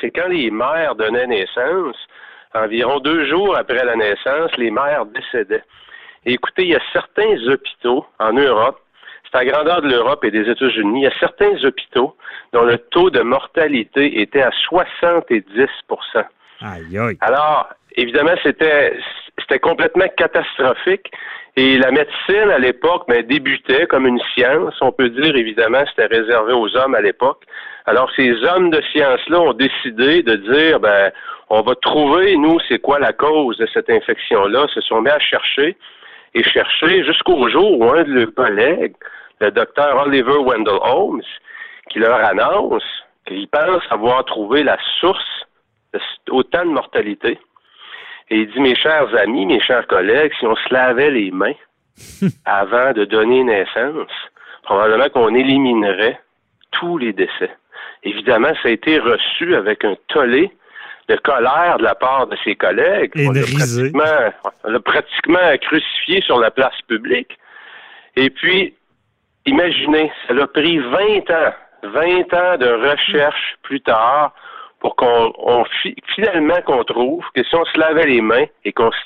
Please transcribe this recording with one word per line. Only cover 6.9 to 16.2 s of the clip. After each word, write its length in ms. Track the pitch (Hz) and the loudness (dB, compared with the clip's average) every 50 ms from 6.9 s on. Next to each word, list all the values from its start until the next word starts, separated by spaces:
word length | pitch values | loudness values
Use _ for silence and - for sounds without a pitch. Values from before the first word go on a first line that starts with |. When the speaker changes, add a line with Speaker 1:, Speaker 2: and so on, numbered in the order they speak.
Speaker 1:
certains 440 | - 175 - - _ 202 214 220 202 123 113 | -6 -6 -6 -4 _ 0 0 0 0 0 0
hôpitaux 580 | 123 139 131 - - - _ - 120 123 135 - - _ - | -2 -2 -2 -4 -8 -12 _ -2 -2 -2 -2 -2 -6 _ -4
en 140 | 110 110 | -2 0
Europe, 480 | 110 135 143 131 113 107 113 135 139 - _ _ _ _ - - - - - - | 2 2 2 2 2 2 2 0 -2 -4 _ _ _ _ -20 -20 -20 -20 -10 -4
c'est 80 | - 127 | -2 0
à 60 | 127 | 0
grandeur 360 | 131 135 151 151 160 175 175 | 0 0 0 2 0 0 0
de 80 | 143 139 | 0 2
l'Europe 360 | 123 120 113 127 147 - 131 | 2 2 2 0 0 0 -2
et 80 | 110 | -2
des 180 | 101 110 104 117 | 0 0 0 0
États-Unis, 520 | 113 - 135 123 107 110 101 104 117 135 | -2 0 0 0 0 0 0 0 0 2
il 20 | 139 | 0
y 20 | |
a 120 | 131 - - | 0 0 0
certains 440 | 175 - - - 208 208 196 151 123 | -2 -2 0 2 2 2 2 2 0
hôpitaux 520 | 131 - - - - - 123 127 127 - _ - - - - - _ | -2 -2 -2 -6 -4 -2 -2 -2 -2 -4 _ -20 -20 -18 -20 -8 _
dont 120 | - 117 117 | 0 2 4
le 140 | 120 120 117 | 4 2 0
taux 320 | - - - 170 180 185 | -2 -2 2 2 2 4
de 100 | 139 120 | 2 2
mortalité 1000 | 113 117 131 135 - - - 165 156 147 143 117 104 - - 139 143 139 - 107 | 0 0 0 -2 -2 -4 -2 -2 0 0 0 -2 -4 -4 -2 0 0 0 0 -2
était 220 | 104 - - 139 | -4 -2 0 0
à 80 | 131 113 - - - - | 0 0 0 -2 -4 -2
soixante-dix 1000 | 165 180 165 - - - 175 170 170 165 - - 123 107 - - 101 117 135 - - - - | 0 0 0 -2 -4 -2 0 2 2 0 0 0 -2 -2 -2 -2 -2 0 0 0 -2 -6 -10
pour 160 | - 107 - - - | -10 -10 -8 -8 -6
cent. 140 | - 113 | -4 -4